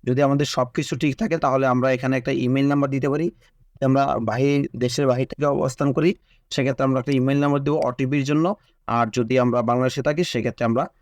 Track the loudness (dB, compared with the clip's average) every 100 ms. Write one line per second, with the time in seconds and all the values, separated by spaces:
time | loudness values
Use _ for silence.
0 | -2 2 2 2 0 -2 -2 -4 -6 -2
1 | -2 -2 -2 0 0 2 2 2 2 0
2 | 0 -2 -2 -2 0 2 2 2 0 0
3 | -2 0 -2 -6 _ _ _ -4 2 2
4 | 2 0 -2 0 2 2 -2 -2 -2 0
5 | 0 2 -2 -2 -2 0 -2 0 -2 2
6 | 0 -2 _ _ _ -2 -2 0 0 -2
7 | 0 0 2 0 0 0 0 -2 -2 -2
8 | -2 -2 0 0 0 -2 _ _ -4 0
9 | 0 0 0 2 2 2 0 0 0 -2
10 | -2 -2 -2 -2 -4 -4 -2 -2 -4 _